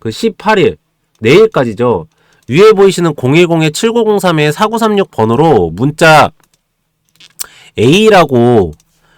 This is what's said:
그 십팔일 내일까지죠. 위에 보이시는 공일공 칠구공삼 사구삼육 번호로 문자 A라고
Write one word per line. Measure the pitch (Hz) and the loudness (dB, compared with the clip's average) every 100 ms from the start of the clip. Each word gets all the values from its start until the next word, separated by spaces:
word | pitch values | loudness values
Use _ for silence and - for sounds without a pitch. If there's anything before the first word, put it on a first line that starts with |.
그 | 113 | -12
십팔일 | 110 226 - 208 214 143 - _ _ _ _ | -6 -6 -4 -2 0 0 -4 _ _ _ _
내일까지죠. | 110 165 220 156 123 101 120 98 80 _ _ _ - | 0 2 2 0 -6 -4 -4 -4 -8 _ _ _ -6
위에 | 135 214 | 2 4
보이시는 | 202 196 185 170 | 4 2 0 -4
공일공 | - 127 156 175 165 156 | -2 -2 0 0 0 -2
칠구공삼 | 151 226 233 214 208 185 160 151 | -2 -4 -2 -2 -2 -2 -2 -2
사구삼육 | 147 214 226 220 202 190 | -2 -4 -2 -2 -2 -4
번호로 | - 110 117 165 123 85 | -4 -2 0 0 0 -2
문자 | 85 135 156 165 151 104 - _ _ _ _ _ _ _ _ _ - - _ _ - | -4 -6 0 2 4 2 -4 _ _ _ _ _ _ _ _ _ -20 -20 _ _ -2
A라고 | 113 180 214 196 160 123 120 120 87 76 _ _ _ | 0 2 4 4 2 2 2 2 -2 -6 _ _ _